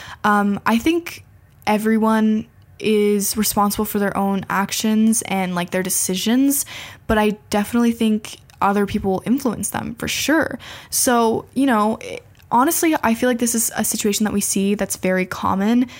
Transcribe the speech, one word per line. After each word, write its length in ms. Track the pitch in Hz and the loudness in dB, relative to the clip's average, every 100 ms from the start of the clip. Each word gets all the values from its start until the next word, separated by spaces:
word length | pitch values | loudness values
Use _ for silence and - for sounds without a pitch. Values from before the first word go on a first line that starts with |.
| - - | -16 -4
Um, 360 | 208 208 202 202 - | 2 2 2 0 0
I 140 | 226 | 0
think 440 | 320 339 339 - - - - - - | 2 0 -4 -12 -20 -20 -20 -6 -2
everyone 800 | 214 220 220 220 220 220 214 - - - - | 0 2 2 4 4 2 0 -4 -14 -20 -6
is 580 | - 214 208 208 196 - | 0 2 4 2 0 -2
responsible 480 | 208 - 202 202 214 | 0 2 0 0 -2
for 140 | 208 | -2
their 160 | 202 - | -2 0
own 260 | 196 196 - | 0 -2 -2
actions 720 | 185 196 - 220 214 220 220 | -4 -2 -2 0 4 4 2
and, 300 | - 190 180 | -2 -2 -2
like, 160 | 175 175 | -4 -2
their 140 | 185 | -2
decisions, 840 | 185 - - 185 214 254 277 277 - - - - - | -2 -2 -2 -2 0 2 2 0 -4 -12 -16 -10 -2
but 140 | 214 | 2
I 180 | 214 208 - | 2 -2 -2
definitely 400 | 208 208 240 233 | -2 0 2 2
think 460 | 233 220 214 - - - - | 2 0 0 -4 -16 -20 -2
other 280 | 196 202 196 | 0 2 0
people 340 | 208 196 185 - | 0 -2 -2 0
influence 440 | 269 262 196 196 | 0 0 -4 -6
them 240 | - - - | -6 -8 -8
for 120 | - | -6
sure. 500 | - - 311 - - - - - | -4 0 0 0 -6 -12 -18 -6
So, 560 | - - 240 226 220 - | -2 2 2 2 0 -4
you 120 | 247 277 | -2 2
know, 320 | 220 214 - | 2 2 -2
it, 220 | 92 - - - - | -8 -14 -16 -20 -2
honestly, 440 | 233 285 339 330 311 | 2 2 2 2 2
I 140 | 226 226 | 0 2
feel 140 | 247 | 0
like 100 | 240 | 0
this 160 | 240 226 | 0 0
is 160 | - - | -2 -2
a 80 | |
situation 420 | 214 220 214 202 214 | -4 -2 -2 0 0
that 80 | |
we 80 | 202 | -2
see 340 | - 202 196 208 | -2 0 0 0
that's 220 | 196 - | -4 -2
very 280 | 185 185 185 | -2 0 -2
common 640 | - 185 190 202 240 254 - | -4 -2 0 2 2 0 -6